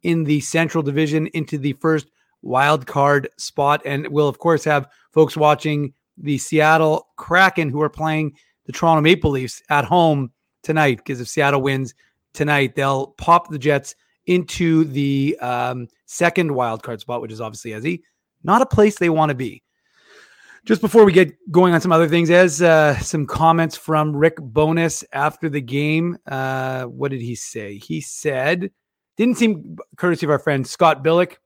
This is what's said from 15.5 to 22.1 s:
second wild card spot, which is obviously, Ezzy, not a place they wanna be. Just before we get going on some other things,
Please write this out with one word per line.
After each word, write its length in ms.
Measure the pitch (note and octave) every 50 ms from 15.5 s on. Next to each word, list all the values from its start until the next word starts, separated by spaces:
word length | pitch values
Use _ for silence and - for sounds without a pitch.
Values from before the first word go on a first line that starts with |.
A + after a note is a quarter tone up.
| B2 A#2+ A#2+ B2+ B2+ B2+ A#2+ - _ _ _
second 480 | - - - F3 E3+ F3 F#3+ F3 D#3 C#3+
wild 300 | B2+ B2 A#2 A2+ A2 -
card 160 | - A#2 G#2
spot, 220 | - - B2 A#2+
which 100 | A2+ A2
is 80 | A2 A2
obviously, 320 | A#2 A2 G#2+ G#2+ - A#2
Ezzy, 300 | G#2+ G#2+ A2+ D#3+ F3 E3 _ _ _ _ _ _ _ _ -
not 180 | D#3+ G3 A#3
a 40 | C4
place 320 | B3+ - G#3+ G#3 G#3+ G3+ -
they 120 | F#3 E3+
wanna 240 | D#3+ D#3 D#3 D3+ C#3+
be. 300 | B2 C3 A2 - - _ _ _ _ _ _ _ _ _ _ - - - _ _ _ _ - - _ _
Just 140 | - A3 -
before 240 | - G#3+ - A3+ G#3+
we 80 | G3
get 240 | E3 F3+ F#3 D3+ - _ _ G#3
going 220 | D3+ F3 F#3 F3+ E3+
on 80 | E3
some 100 | D3+ F#3
other 160 | E3+ D#3+ E3+
things, 220 | D3+